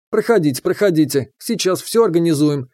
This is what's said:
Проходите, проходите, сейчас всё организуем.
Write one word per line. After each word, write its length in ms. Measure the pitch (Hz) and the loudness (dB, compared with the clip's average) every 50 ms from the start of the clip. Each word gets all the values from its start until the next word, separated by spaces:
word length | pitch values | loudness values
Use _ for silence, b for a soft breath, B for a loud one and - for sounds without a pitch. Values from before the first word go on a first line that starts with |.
| _ _ - | _ _ -4
Проходите, 480 | 214 208 - 233 202 156 147 123 - | -2 0 2 2 2 2 0 -2 -2
проходите, 720 | - 180 185 - 208 202 165 156 151 - - 139 123 - _ _ | -4 -4 -2 0 0 2 2 2 0 2 0 -2 -4 -4 _ _
сейчас 420 | - - 233 165 - 190 185 - | -8 -6 -6 -2 -2 -2 -2 -2
всё 240 | - - - 233 226 | -4 -2 0 2 2
организуем. 640 | 208 160 170 170 165 156 139 151 147 147 143 127 - | 2 2 2 2 2 2 2 2 0 0 -2 -6 -10